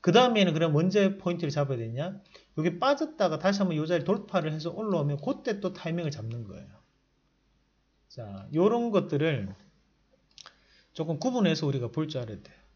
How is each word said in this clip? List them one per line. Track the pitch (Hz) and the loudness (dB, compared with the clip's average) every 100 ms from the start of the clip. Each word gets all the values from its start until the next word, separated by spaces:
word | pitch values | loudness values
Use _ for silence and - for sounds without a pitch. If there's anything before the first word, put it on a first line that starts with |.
| - | 6
그 | |
다음에는 | 196 254 220 185 | 6 6 6 4
그럼 | 156 165 147 | 4 2 4
언제 | 180 202 190 196 | 4 4 4 2
포인트를 | 180 170 165 | -4 -4 -4
잡아야 | 147 139 127 | -2 -2 -2
되냐? | 113 120 165 202 - - _ - | -4 -6 -6 -8 -18 -20 _ -2
여기 | 156 170 | -2 0
빠졌다가 | 262 285 311 - 185 156 | 0 2 -2 0 0 2
다시 | 190 202 | 0 2
한번 | 190 156 | 0 0
요 | 156 | 0
자리 | 175 | 0
돌파를 | 165 220 - 185 156 | 0 -2 0 -2 -2
해서 | 156 160 | -4 -6
올라오면 | 190 220 175 143 143 | -6 -2 0 0 -2
그때 | - 277 - 202 | -4 -4 -4 -4
또 | 185 | -4
타이밍을 | - 170 165 165 | -6 -6 -4 -4
잡는 | 135 110 117 | -6 -8 -8
거예요. | 104 85 - - _ _ _ _ _ _ _ _ _ _ _ _ _ | -10 -14 -18 -20 _ _ _ _ _ _ _ _ _ _ _ _ _
자, | - 107 98 101 | -16 -12 -12 -4
요런 | 151 196 233 240 | 4 4 4 2
것들을 | 202 - 143 160 131 98 98 - _ _ _ _ _ _ - - _ _ _ _ | 2 2 0 0 0 -4 -10 -20 _ _ _ _ _ _ -20 -20 _ _ _ _
조금 | - 160 151 | -8 -4 -2
구분해서 | 254 247 185 160 151 | 0 2 2 2 0
우리가 | 135 120 | -2 -4
볼 | - 156 | -4 -4
줄 | 143 | -6
알아야 | 117 101 | -8 -12
돼요. | - - _ | -16 -20 _